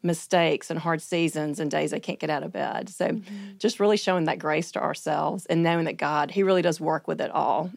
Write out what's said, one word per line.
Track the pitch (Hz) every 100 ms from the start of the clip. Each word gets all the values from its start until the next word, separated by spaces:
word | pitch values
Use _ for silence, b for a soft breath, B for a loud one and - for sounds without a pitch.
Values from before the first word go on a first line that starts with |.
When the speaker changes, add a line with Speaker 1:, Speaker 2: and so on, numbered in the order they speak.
Speaker 1:
mistakes | 175 165 - 180 165 - -
and | 165
hard | 170 160
seasons | - 175 165 156 151 147
and | 156
days | 160 156
they | 156
can't | - -
get | 156
out | 151
of | -
bed. | - - - -
So | - 180
Speaker 2:
Mm-hmm. | 226 190 208 202 196
Speaker 1:
just | 214 -
really | 208 214
showing | - 180
that | 160 160
grace | 156 151 170
to | -
ourselves | - 151 - 147 156 190
and | - 165
knowing | 165 170
that | 165 165
God, | 147 151 147
he | 196
really | 190 185
does | 175 160
work | 160 160 -
with | 151
it | 180
all, | 156 131 131 180